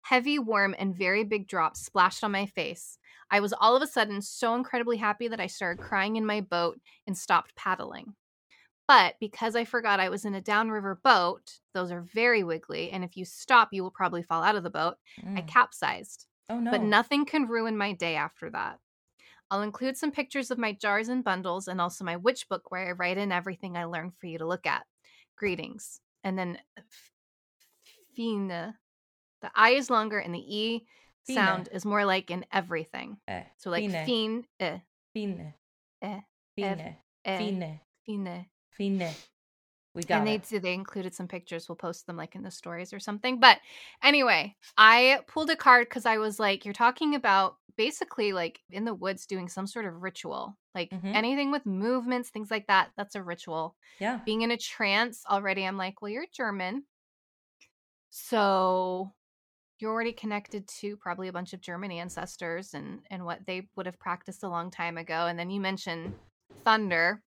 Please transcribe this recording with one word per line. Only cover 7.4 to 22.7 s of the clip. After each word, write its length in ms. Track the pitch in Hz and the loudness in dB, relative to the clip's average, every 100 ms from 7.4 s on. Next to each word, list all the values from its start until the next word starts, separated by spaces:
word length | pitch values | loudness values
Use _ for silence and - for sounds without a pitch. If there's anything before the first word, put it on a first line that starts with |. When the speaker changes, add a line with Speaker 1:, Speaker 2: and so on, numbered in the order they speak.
| - - | 2 -8
Speaker 1:
paddling. 580 | 196 185 - - - - _ _ _ _ _ _ - | -4 -4 -4 -12 -16 -20 _ _ _ _ _ _ 8
But 300 | 262 180 - | 8 8 0
because 380 | 214 - 226 233 | -8 -4 -2 -2
I 80 | |
forgot 340 | 233 240 226 202 | -2 -2 2 2
I 100 | 185 | 2
was 160 | 196 | 0
in 120 | 208 190 | -4 -6
a 40 | |
downriver 600 | 185 208 226 214 196 190 | 2 2 2 -2 -4 2
boat, 560 | 269 214 175 - - - _ | 6 6 6 -2 -12 -20 _
those 160 | 185 180 | -4 -4
are 120 | 175 | -6
very 420 | 175 214 240 226 | -6 2 4 4
wiggly, 480 | 175 160 160 156 175 | 2 -4 -4 -8 -6
and 100 | 190 | -6
if 140 | 180 185 | -8 -8
you 80 | |
stop, 460 | 180 - - 247 214 | -14 -14 6 6 6
you 100 | 190 | 0
will 80 | 185 | -6
probably 320 | - 180 170 | -2 -2 -2
fall 220 | 170 165 | -2 2
out 100 | 175 | 2
of 80 | 214 | 2
the 80 | 170 | -2
boat, 240 | - 165 - _ - | -2 -2 -4 _ -16
I 240 | 185 196 | -10 -8
Speaker 2:
Mm. 60 | 156 | 2
Speaker 1:
capsized. 800 | 247 - - 147 - - - - _ - | 4 4 0 -4 -4 -10 -20 -20 _ -10
Speaker 2:
Oh, 120 | 233 | -4
no. 100 | 233 | 0
Speaker 1:
But 120 | 214 | 0
nothing 420 | 214 208 233 285 285 | 4 4 4 0 2
can 220 | 311 240 | 0 0
ruin 280 | 233 226 220 | 0 -2 -2
my 160 | 202 | -2
day 220 | 185 170 | -2 -2
after 340 | 156 151 _ 165 | -2 -4 _ -10
that. 280 | - - - _ _ _ _ - - _ | -6 -6 -8 _ _ _ _ -20 -20 _
I'll 120 | 196 | -2
include 340 | 208 208 262 269 | -2 -2 -4 -2
some 160 | 302 | -4
pictures 400 | 294 269 277 254 | -2 -4 -4 -4
of 40 | 240 | -2
my 120 | 220 | -4
jars 380 | 202 214 208 226 | -2 0 0 0
and 160 | 254 | -2
bundles 420 | 233 185 185 180 190 | 0 0 -2 -4 -4
and 140 | 185 | -2
also 240 | 175 - | -2 -2
my 100 | 180 | -6
witch 340 | 175 208 254 - | 0 0 0 -6
book 220 | 190 - | -8 -6